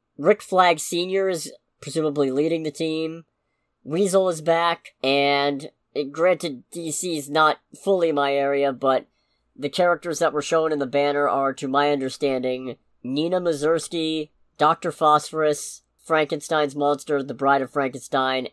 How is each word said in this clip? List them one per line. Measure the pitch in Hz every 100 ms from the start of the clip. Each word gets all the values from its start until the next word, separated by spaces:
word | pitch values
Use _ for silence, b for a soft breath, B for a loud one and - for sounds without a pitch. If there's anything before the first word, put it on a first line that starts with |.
| _ -
Rick | 151 208
Flag | - 185 180 156
Senior | - 170 180 190 190
is | 170 - - _ _
presumably | - 160 156 147 139
leading | 131 156 165
the | 156
team. | - 160 156 160 165 160 _ _ _ _ _
Weasel | - 160 196 190 185
is | 160
back, | 156 165 170 170 - _
and, | 131 139 139 143 143 143 127 _ _ 139
eh, |
granted, | 139 147 175 175 170 127 -
D | 170 160
C's | 143 185 160 139
not | 151 156 143 _ -
fully | - 190 170
my | 143 143
area, | 139 139 139 139
but | 123 131 131 - _ _ _ _ -
the | 143
characters | - 175 165 175 151
that | 160
were | 143
shown | 143 165 160
in | 151
the | 131
banner | 143 143 143 143
are, | 135 135
to | 131 135
my | 135 147
understanding, | 143 131 - 143 131 127 127 131 113 _ _
Nina | 123 139 165 180
Mazursky, | 175 147 151 165 - 170 160 160 151 _ _ -
Doctor | 147 165 175
Phosphorus, | - 156 151 - 156 151 147 - - _ _ -
Frankenstein's | 160 151 156 - 156 147 147
monster, | 143 143 - 143
the | 139
Bride | 117 139 139
of | 131
Frankenstein, | 147 135 131 - 139 131 131 127